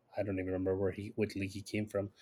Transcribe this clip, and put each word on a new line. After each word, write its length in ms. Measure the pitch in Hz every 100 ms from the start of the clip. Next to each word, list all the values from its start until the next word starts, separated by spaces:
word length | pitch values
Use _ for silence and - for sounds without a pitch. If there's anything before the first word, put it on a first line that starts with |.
| _ -
I 80 |
don't 100 | 101
even 120 | 95 92
remember 300 | 92 92 95
where 140 | 98
he, 220 | 92 104
what 220 | - 104 101
league 160 | 98
he 100 | 98
came 240 | - 107 107
from. 240 | 101 104 -